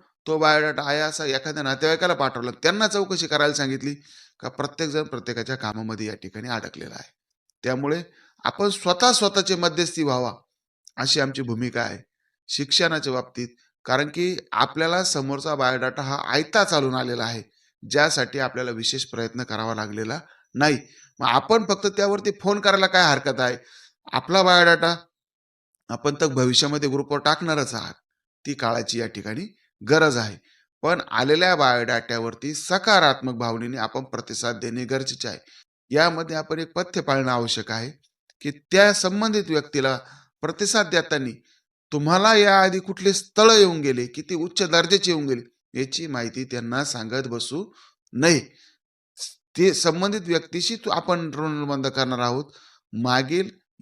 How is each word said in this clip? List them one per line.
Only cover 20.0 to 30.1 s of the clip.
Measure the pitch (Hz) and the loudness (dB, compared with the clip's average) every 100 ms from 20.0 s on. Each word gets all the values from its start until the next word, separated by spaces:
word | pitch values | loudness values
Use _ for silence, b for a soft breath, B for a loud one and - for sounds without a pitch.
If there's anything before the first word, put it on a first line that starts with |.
| 110 151 - b b 123 | -6 -8 -12 b b 0
नाही. | 147 135 - b b b | 2 2 -6 b b b
मग | 127 | 2
आपण | 127 - 226 208 | 2 4 2 2
फक्त | 196 202 | -2 -2
त्यावरती | 202 202 202 202 202 | 0 0 0 -4 -2
फोन | 185 202 | -2 0
करायला | 202 190 185 | 2 4 4
काय | 185 | 4
हरकत | 165 135 139 123 | 4 4 0 0
आहे? | 127 120 - B B B - | -2 -4 -12 B B B -6
आपला | 127 - 185 | -4 2 4
बायोडाटा | 185 175 175 165 165 170 - _ _ _ _ _ _ _ - | 6 8 8 6 2 -2 -10 _ _ _ _ _ _ _ -10
आपण | 117 147 147 | -4 -2 0
तर | 160 | 0
भविष्यामध्ये | 131 127 123 147 147 143 | 2 2 2 0 0 -2
ग्रुपवर | 139 139 143 | -2 -2 0
टाकणारच | 151 160 170 151 127 | 0 0 0 -2 -4
आहात, | 113 - - _ _ _ _ - | -6 -12 -16 _ _ _ _ -10
ती | |
काळाची | 139 117 117 107 117 | -4 -2 -2 -4 -6
या | 110 | -6
ठिकाणी | 107 107 113 208 _ _ - 104 | -8 -10 -10 -12 _ _ -8 2
गरज | 156 156 | 4 4